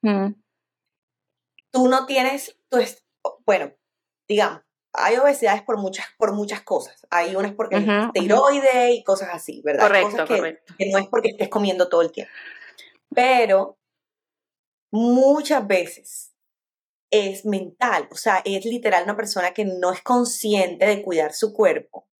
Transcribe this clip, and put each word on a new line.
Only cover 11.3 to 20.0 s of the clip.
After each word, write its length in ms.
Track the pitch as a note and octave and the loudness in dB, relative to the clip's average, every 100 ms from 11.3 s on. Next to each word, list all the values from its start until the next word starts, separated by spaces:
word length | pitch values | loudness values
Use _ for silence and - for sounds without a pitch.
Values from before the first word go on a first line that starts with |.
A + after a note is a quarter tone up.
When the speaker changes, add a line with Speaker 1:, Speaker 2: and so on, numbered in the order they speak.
| - G3 | -2 -4
Speaker 2:
comiendo 400 | G#3+ G3+ F#3 F3+ | -2 -2 0 2
todo 120 | E3+ | 2
el 100 | E3 | 0
tiempo. 200 | - - - - - - - - _ _ | -2 -14 -16 -20 -20 -20 -20 -20 _ _
Pero 600 | - B3 B3+ A3 F#3+ - - _ _ _ _ _ _ _ _ _ _ _ | 0 4 4 4 2 0 -10 _ _ _ _ _ _ _ _ _ _ _
muchas 760 | G#3+ A#3+ A#3+ C4+ D4 C#4+ C#4+ G3+ | -2 2 4 6 4 2 -2 2
veces 680 | F#3+ E3+ - - - - _ _ _ _ _ _ _ _ | -2 -2 -12 -20 -20 -20 _ _ _ _ _ _ _ _
es 340 | G#3+ G3 G3 G#3+ | 0 0 -6 -4
mental, 640 | G3+ F3+ - B3 F#3 D#3 | -4 -6 -4 -2 -2 -4
o 40 | - | -8
sea, 260 | A3+ F#3+ - | -2 -2 -2
es 200 | G3 G3+ | -6 -4
literal 380 | A#3+ A3+ F#3 | -4 0 0
una 120 | F3 G#3 | 0 -6
persona 360 | G#3+ G3+ F3+ | -6 -4 -4
que 100 | F3+ G3+ | -2 -6
no 260 | F#3 F3+ | -2 -2
es 100 | F#3 | -4